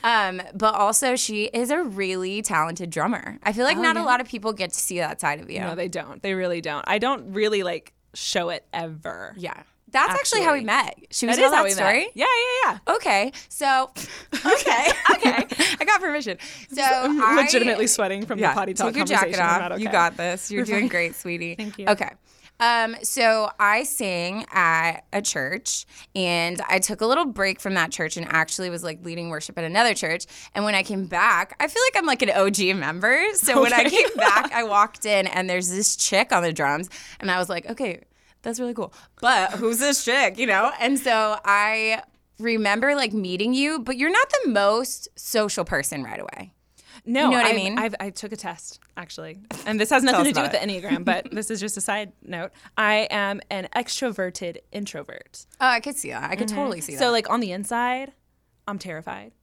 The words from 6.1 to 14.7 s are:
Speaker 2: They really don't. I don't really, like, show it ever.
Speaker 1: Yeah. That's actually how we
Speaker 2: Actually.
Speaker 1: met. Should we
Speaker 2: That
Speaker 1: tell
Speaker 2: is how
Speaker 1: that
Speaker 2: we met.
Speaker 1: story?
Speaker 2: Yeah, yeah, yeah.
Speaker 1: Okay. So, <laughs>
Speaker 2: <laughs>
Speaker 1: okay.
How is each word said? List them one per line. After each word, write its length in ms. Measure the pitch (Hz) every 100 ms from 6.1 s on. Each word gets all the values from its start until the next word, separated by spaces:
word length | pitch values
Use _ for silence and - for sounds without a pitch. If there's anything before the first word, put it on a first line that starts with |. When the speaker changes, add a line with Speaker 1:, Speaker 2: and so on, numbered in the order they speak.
| -
Speaker 2:
They 120 | 196
really 260 | 190 180 170
don't. 240 | 160 147 -
I 100 | 208
don't 340 | 240 277 151
really, 280 | 196 214 208
like, 300 | 180 170 - _ _
show 340 | - - 196 175
it 140 | 165 _
ever. 600 | 175 165 156 165 85 98 202
Speaker 1:
Yeah. 260 | 175 - - _ _
That's 240 | 269 330
actually 280 | 539 539 440
how 100 | 339
we 60 | 285
Speaker 2:
Actually. 60 | 220
Speaker 1:
met. 280 | 247 - - _
Should 140 | - 233
we 40 |
Speaker 2:
That 20 | 254
Speaker 1:
tell 40 | 269
Speaker 2:
is 100 | 294
how 60 |
Speaker 1:
that 20 |
Speaker 2:
we 40 | 196
met. 60 | 190
Speaker 1:
story? 320 | 190 220 427
Speaker 2:
Yeah, 120 | 226 330 494 494 508
yeah, 140 | 440 202 -
yeah. 80 | 440
Speaker 1:
Okay. 360 | - 202 226 - -
So, 420 | - 277 262 262 - -
<laughs> 120 | -
Speaker 2:
<laughs> 120 | -
Speaker 1:
okay. 580 | 277 - 508 -